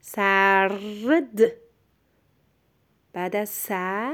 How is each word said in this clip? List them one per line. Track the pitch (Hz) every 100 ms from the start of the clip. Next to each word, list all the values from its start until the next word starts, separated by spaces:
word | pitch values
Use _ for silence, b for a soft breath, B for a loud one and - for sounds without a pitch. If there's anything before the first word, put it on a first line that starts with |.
سرد. | - - 196 196 196 190 190 196 208 208 226 320 269 214 226 - _ _ _ _ _ _ _ _ _ _ _ _ _ _ _
بعد | - 180
از | 196 208
س | - - 196 185 196 233